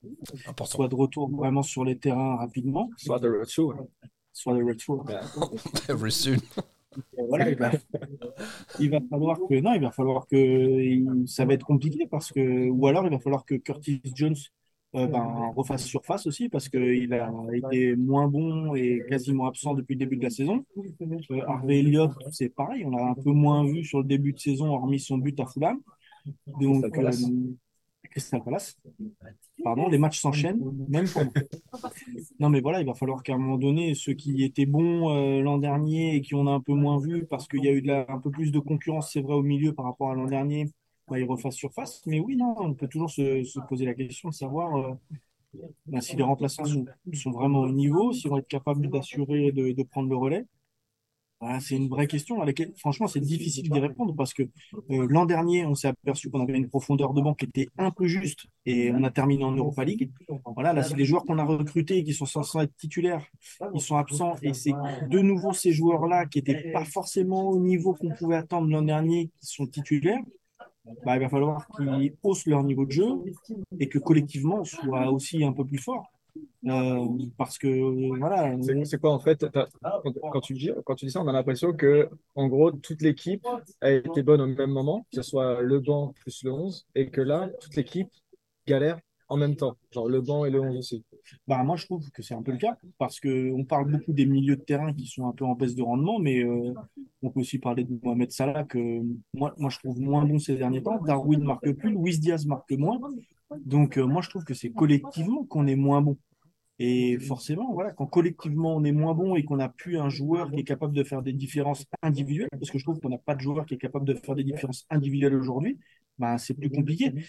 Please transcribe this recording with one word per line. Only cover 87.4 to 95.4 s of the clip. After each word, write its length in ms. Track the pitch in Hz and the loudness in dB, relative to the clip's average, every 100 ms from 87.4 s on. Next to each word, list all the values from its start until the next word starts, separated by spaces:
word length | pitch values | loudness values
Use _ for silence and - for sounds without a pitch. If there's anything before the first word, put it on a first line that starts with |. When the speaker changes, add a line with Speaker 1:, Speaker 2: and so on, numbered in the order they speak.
| 190 - | -2 -10
Speaker 3:
toute 160 | - 147 | -8 -4
l'équipe 340 | 135 175 196 _ _ - _ _ - | -4 -4 -6 _ _ -20 _ _ 0
galère 320 | 135 147 165 - _ - | 2 2 -2 -10 _ -4
en 80 | 143 | 0
même 180 | 147 135 | 0 0
temps. 220 | 135 113 _ | -2 -4 _
Genre 160 | 123 117 | -4 0
le 140 | 131 | 0
banc 240 | 127 147 143 | 0 0 0
et 40 | |
le 100 | 135 | 0
onze 160 | 135 127 | 0 -4
aussi. 260 | 123 117 - - _ - - | -6 -10 -12 -20 _ -10 -2
Speaker 2:
Bah, 160 | 131 | 0
moi, 120 | 135 170 | 2 0
je 100 | - | -4
trouve 240 | 180 143 | -8 -8
que 100 | - | -12
c'est 120 | - 117 | -10 -8
un 80 | |
peu 80 | 113 | -4
le 60 | 123 | -2
cas, 180 | 135 - 180 - | -2 -4 -8 -6
parce 220 | 123 - | -6 -4
que 320 | 139 131 127 | -2 0 0
on 120 | 131 135 | -2 0
parle 260 | 147 143 | 0 2
beaucoup 220 | 147 - | 0 0
des 120 | 143 135 | 2 4
milieux 300 | 139 139 139 | 4 4 2
de 40 | |
terrain 320 | - 143 156 | 0 -2 -2
qui 140 | 151 127 | -4 -8
sont 200 | - 127 | -6 -6
un 60 | |
peu 100 | 117 | -4